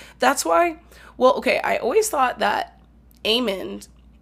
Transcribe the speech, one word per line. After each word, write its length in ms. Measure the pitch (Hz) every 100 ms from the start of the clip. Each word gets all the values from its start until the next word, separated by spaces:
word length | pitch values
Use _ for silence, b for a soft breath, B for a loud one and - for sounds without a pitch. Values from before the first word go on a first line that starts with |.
| B B
That's 240 | 247 277
why, 360 | 330 330 349 330 B B B B
well, 200 | 254 -
okay, 260 | 240 -
I 140 | - 196
always 320 | - 381 427
thought 300 | 302 247 240
that 420 | 202 220 - - _ _ _ _
Aemond 640 | 202 226 240 190 - 202 - - - -